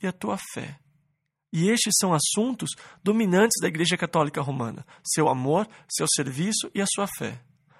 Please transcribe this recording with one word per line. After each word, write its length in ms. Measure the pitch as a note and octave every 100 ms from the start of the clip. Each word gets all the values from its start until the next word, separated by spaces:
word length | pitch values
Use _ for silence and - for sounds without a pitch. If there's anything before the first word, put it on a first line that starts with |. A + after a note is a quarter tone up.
e 40 | F#3
a 40 |
tua 260 | F3+ G#3 G3 -
fé." 240 | - - C#3+ _ _ _ _ _ _ _
E 160 | D#3+ F#3
estes 240 | A#3 A3 -
são 160 | F#3+
assuntos 580 | D#3 - - A#3+ B3 D#3 - - -
dominantes 600 | F#3+ A3 G3+ F3+ A3+ -
da 80 | E3+
Igreja 260 | D#3 E3 F3+
Católica 460 | E3+ E3 D3 D3+
Romana: 440 | C#3 C3+ A2+ - - -
seu 280 | - - D3+
amor, 360 | B2+ C3 E3+ G#3+ - -
seu 180 | - D#3+
serviço 560 | - C#3 C3 G3 G#3+ - G3+
e 60 |
a 40 | G3
sua 140 | - G3+
fé. 320 | - A#2 B2 _ _ _ _